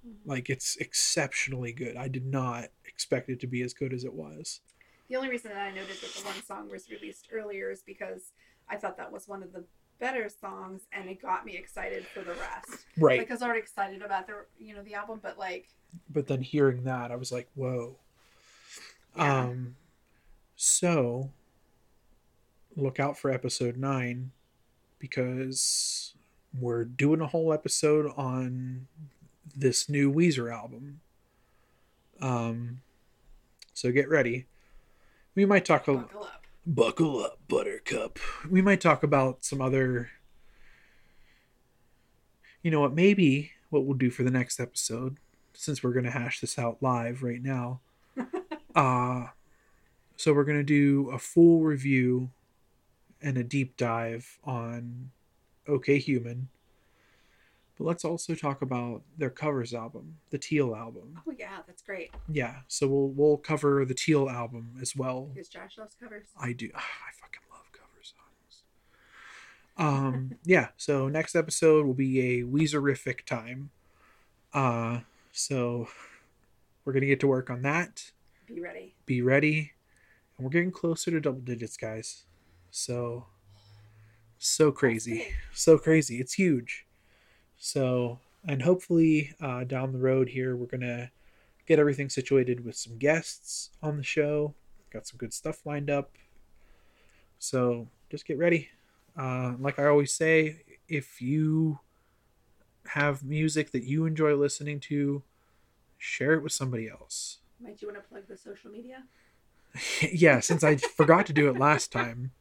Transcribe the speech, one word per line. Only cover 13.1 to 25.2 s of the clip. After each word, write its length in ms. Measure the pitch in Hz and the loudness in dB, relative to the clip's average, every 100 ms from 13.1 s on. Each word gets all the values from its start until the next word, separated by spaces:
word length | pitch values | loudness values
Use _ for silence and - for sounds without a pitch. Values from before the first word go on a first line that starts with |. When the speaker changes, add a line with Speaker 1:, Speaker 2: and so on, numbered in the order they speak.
| 127 | 4
Speaker 1:
Like, 120 | 113 | 0
I 40 | |
was 80 | 240 | -4
already 160 | 247 233 | -2 -4
excited 420 | 220 - 196 190 | -6 -6 -6 -6
about 260 | 208 180 185 | -6 -6 -6
the, 160 | 208 202 _ | -16 -18 _
you 160 | 214 | -20
know, 80 | 208 | -18
the 120 | 202 | -14
album, 240 | 208 214 220 | -12 -10 -12
but, 140 | 196 - | -12 -10
like, 300 | 185 180 - _ _ 170 _ | -10 -10 -14 _ _ -20 _
Speaker 2:
But 180 | 147 135 | -6 -2
then 120 | 135 | -4
hearing 420 | 131 147 139 123 | -2 2 2 2
that, 260 | 127 127 120 | -4 -6 -6
I 60 | 123 | -8
was 160 | 127 | -8
like, 160 | 123 120 | -8 -10
"Whoa." 420 | 143 127 127 120 131 _ _ _ _ _ _ - - - - _ - | -8 -6 -4 -8 -14 _ _ _ _ _ _ -20 -20 -20 -20 _ -2
Speaker 1:
Yeah. 240 | 151 135 123 | 2 2 0
Speaker 2:
Um, 300 | 127 123 127 _ _ _ _ _ - _ _ | -6 -10 -14 _ _ _ _ _ -20 _ _
so 760 | - - 180 165 120 120 135 - _ _ _ _ _ _ _ _ _ _ _ _ _ - | 0 2 2 2 2 -2 -8 -12 _ _ _ _ _ _ _ _ _ _ _ _ _ -6
look 240 | 135 131 | -6 -2
out 180 | 143 143 | -2 -2
for 120 | 143 | -2
episode 460 | 127 127 - 123 120 | -2 -4 -4 -4 -2
nine, 540 | 135 135 123 123 131 - _ _ _ _ _ _ | -4 -2 -4 -6 -10 -14 _ _ _ _ _ _
because 1120 | 135 - | -10 -4